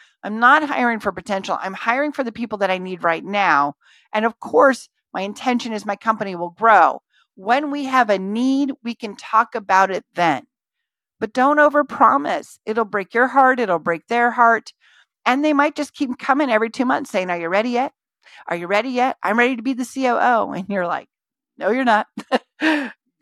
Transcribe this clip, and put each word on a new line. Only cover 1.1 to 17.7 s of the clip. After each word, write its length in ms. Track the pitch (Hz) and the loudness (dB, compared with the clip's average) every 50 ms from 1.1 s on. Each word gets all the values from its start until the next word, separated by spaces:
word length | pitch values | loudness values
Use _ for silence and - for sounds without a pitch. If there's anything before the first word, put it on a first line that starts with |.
| 180 | -6
potential, 440 | 185 - - 202 190 190 196 175 - | -6 -6 -6 -6 -4 -4 -4 -6 -6
I'm 120 | - 190 190 | -6 -8 -10
hiring 380 | - - 226 233 269 294 302 | -6 -2 -2 0 0 -2 -2
for 140 | 285 - 269 | -4 -4 -6
the 80 | 233 214 | -6 -6
people 240 | - 240 220 220 | -8 -8 -8 -4
that 120 | 196 196 185 | -2 -2 -2
I 100 | 185 185 | -2 -2
need 240 | 185 185 185 170 165 | -4 -8 -6 -4 -2
right 200 | 170 165 165 - | -2 -2 -2 -4
now. 520 | 180 202 202 196 180 151 143 143 147 143 _ _ _ _ _ _ _ | -4 -2 0 2 2 4 2 2 0 -2 _ _ _ _ _ _ _
And 140 | - 214 220 | -4 -2 -2
of 140 | 233 - _ | -2 -2 _
course, 500 | - - - 302 - 269 247 - - - _ _ _ _ - | -8 0 2 4 6 4 4 2 -4 -18 _ _ _ _ -8
my 80 | 185 | -8
intention 520 | 190 202 302 - - 262 247 240 - 240 220 | -8 -8 -8 -6 -2 -2 -2 -2 -2 -6 -8
is 100 | 208 208 | -8 -6
my 120 | 214 202 | -6 -8
company 400 | 196 - 233 220 202 214 196 185 | -4 -2 -2 -2 -2 -4 -6 -6
will 160 | 170 175 175 | -6 -8 -8
grow." 500 | 175 - 214 226 214 185 160 139 - - - _ _ _ _ _ _ | -4 0 4 6 8 8 8 6 4 0 -8 _ _ _ _ _ _
When 380 | - 185 202 240 277 302 285 | -8 -2 0 0 0 0 -2
we 140 | 277 294 277 | -6 -6 -4
have 260 | 262 262 262 240 208 | 0 2 2 2 2
a 80 | 202 190 | 0 0
need, 540 | 185 196 208 233 254 262 269 269 285 262 - - - | -2 -4 -4 -2 0 0 0 0 0 -2 -4 -4 -6
we 100 | 233 226 | -6 -6
can 220 | - - 208 196 | -6 -10 -12 -12
talk 400 | - - - - 220 240 - - | -14 -6 0 0 0 0 0 -4
about 340 | 226 202 190 190 190 190 190 | -6 -2 2 4 4 4 2
it 160 | 185 - - _ _ | 0 -4 -8 _ _
then. 320 | - 175 165 143 127 - _ _ _ _ _ _ _ _ _ _ _ _ _ _ - | 0 0 0 0 -2 -6 _ _ _ _ _ _ _ _ _ _ _ _ _ _ -10
But 140 | 220 214 - | -8 -4 0
don't 240 | 247 254 277 294 | 0 2 4 4
overpromise. 1040 | 302 294 - - - 190 - - - 247 220 247 285 202 - 185 151 - - - _ _ | 4 4 4 4 2 -2 -2 0 2 4 4 4 2 0 -2 -4 -4 -6 -10 -18 _ _
It'll 180 | - 214 233 226 | -6 -4 -2 -2
break 300 | 196 208 202 190 - - | -2 -4 -6 -6 -4 0
your 100 | 233 254 | 0 0
heart. 340 | 254 247 269 269 254 262 247 | 2 4 4 4 4 4 2
It'll 200 | 240 196 175 165 | 0 0 -2 -2
break 260 | 151 175 170 160 - | -2 -2 -4 -4 -4
their 240 | - 233 240 240 240 | -4 0 0 0 2
heart. 440 | 226 247 240 233 226 214 - - - _ _ _ _ _ _ _ _ _ - | 2 4 4 4 4 2 -2 -8 -20 _ _ _ _ _ _ _ _ _ -2
And 180 | 233 247 277 294 | 0 0 2 2
they 100 | 302 302 | 2 2
might 220 | 277 285 311 294 | 2 2 0 -2
just 200 | - 294 - - | -4 -8 -8 -6
keep 240 | - 294 240 247 - | -6 -6 -6 -6 -4
coming 320 | - - 269 285 311 254 | -2 -2 0 0 0 0
every 180 | 226 214 226 226 | 0 0 0 -2
two 160 | - - 254 | -4 -4 -2
months 240 | 254 269 - 277 - | -2 -2 -2 -4 -4
saying, 220 | - 196 185 180 | -4 -4 -2 -2
"Are 80 | 175 175 | -4 -4
you 100 | 170 165 | -4 -2
ready 220 | 180 202 220 247 | 0 0 0 0